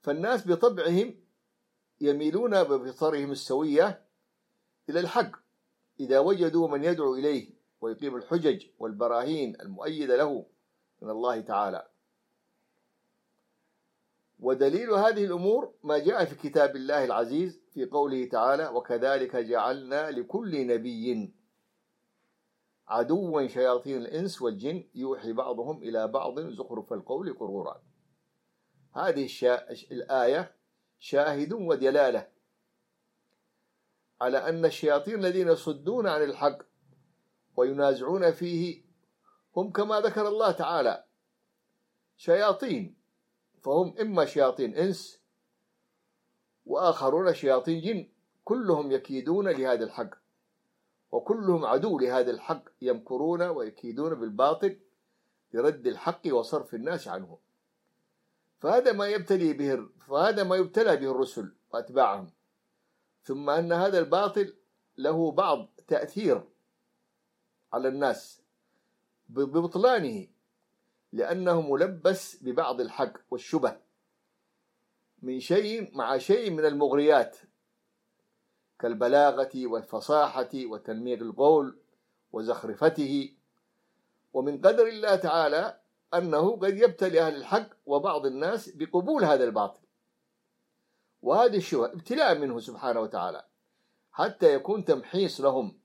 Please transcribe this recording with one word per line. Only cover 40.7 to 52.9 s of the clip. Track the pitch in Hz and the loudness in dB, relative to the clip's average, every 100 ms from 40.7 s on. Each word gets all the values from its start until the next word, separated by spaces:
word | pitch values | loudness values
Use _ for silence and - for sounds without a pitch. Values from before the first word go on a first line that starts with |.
| 165 123 - _ _ _ _ _ _ _ _ _ _ _ _ | 0 0 -2 _ _ _ _ _ _ _ _ _ _ _ _
شياطين، | - 175 208 190 262 139 90 - _ _ _ _ _ _ | 2 4 4 2 -2 -4 -6 -14 _ _ _ _ _ _
فهم | 131 151 180 - | 0 0 0 -2
إما | 220 185 143 | -2 2 2
شياطين | 147 135 - 120 123 | 4 2 2 -4 0
إنس | 185 175 - - _ _ _ _ _ _ _ _ _ _ _ _ _ _ - | -2 -2 -10 -20 _ _ _ _ _ _ _ _ _ _ _ _ _ _ -6
وآخرون | 143 180 156 135 156 185 | 0 2 2 2 2 2
شياطين | 160 139 131 143 165 | 0 2 2 0 -4
جن، | 170 214 - _ _ _ | -2 -6 -8 _ _ _
كلهم | - 240 214 151 143 | -4 -2 0 0 0
يكيدون | 131 - 135 127 185 196 | -4 -4 -8 -2 -2 0
لهذا | 143 131 117 | 0 0 0
الحق، | - - 110 - _ _ _ _ _ _ _ _ _ | -2 -6 -10 -12 _ _ _ _ _ _ _ _ _
وكلهم | 120 - 226 190 170 127 | -6 -2 -2 2 0 2
عدو | 127 214 156 | 2 2 0
لهذا | 127 127 123 | 2 2 0
الحق، | 110 - 156 - _ | -2 -6 -8 -8 _
يمكرون | 127 | -4